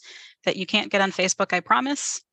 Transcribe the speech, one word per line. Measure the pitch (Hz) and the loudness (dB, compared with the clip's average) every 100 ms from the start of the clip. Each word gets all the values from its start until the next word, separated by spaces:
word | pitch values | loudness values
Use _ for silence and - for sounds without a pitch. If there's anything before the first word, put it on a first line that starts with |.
| - - - _ | -8 -20 -20 _
that | - 190 | -2 -2
you | 185 | 0
can't | 208 - | -2 0
get | 196 | 2
on | 190 | 2
Facebook, | - 185 - 190 | 2 0 0 0
I | 180 | -2
promise. | - 233 262 285 - - - | 2 2 2 -2 -6 -8 -12